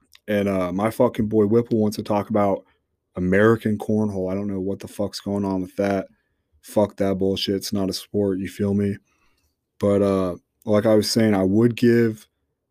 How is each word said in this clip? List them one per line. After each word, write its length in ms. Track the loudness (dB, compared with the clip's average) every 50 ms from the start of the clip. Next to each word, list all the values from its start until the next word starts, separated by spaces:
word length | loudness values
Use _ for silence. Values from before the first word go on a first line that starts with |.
| _ _ _ _ _ -4
And, 200 | -2 0 0 0
uh, 240 | 0 -2 -2 -2
my 180 | -4 -2 -4 -4
fucking 360 | 0 0 0 0 0 -2 -4
boy 200 | 0 2 2 2
Whipple 340 | 4 2 0 0 0 0 0
wants 160 | 0 0 -2
to 60 | -6
talk 280 | -6 -2 -2 -2 -2 0
about 340 | 0 0 2 2 0 -2 -6 _ _ _ _ _ _ _ _ _ _
American 600 | -6 -2 0 4 4 6 4 4 4 0 -2 -4
cornhole. 540 | -2 -2 -2 -2 0 0 -2 -4 -4 -4 -4
I 40 | -4
don't 120 | -6 -6
know 140 | -6 -6 -6
what 180 | -6 -6 -6 -8
the 100 | -10 -16
fuck's 300 | -8 -8 -8 -6 -6 -8
going 260 | -6 -4 -4 -2 -2
on 180 | -2 -2 -4
with 120 | -4 -6 -4
that. 300 | -2 -2 0 0 -2 -4 -8 _ _ _ _ _ _ _ _ _ _
Fuck 360 | _ -4 0 0 0 0 0
that 200 | -4 -2 -2 0
bullshit. 380 | 0 0 -2 0 -2 -2 -4 -4
It's 180 | -4 -4 -6
not 160 | -4 -4 -4 -4
a 60 | -4
sport. 440 | -8 -12 -6 -4 -2 -2 -2 -2 -4
You 80 | -6
feel 280 | -8 -6 -4 -2 0 0
me? 240 | 0 0 -2 -4 -6 _ _ _ _ _ _ _ _ _ _ _ _ _ _ _ _
But, 240 | 0 2 2 4
uh, 340 | 2 2 2 0 0 -2 -6 -8 _ _ _ _ _
like 180 | 0 0 2 4
I 100 | 4 4
was 160 | 4 2 2
saying, 240 | 0 2 2 4 2
I 80 | 2
would 320 | 2 2 2 2 2 2 2
give 540 | 2 2 4 4 4 2 0 -2 -6 -16 _ _ _ _ _ _ _ _ _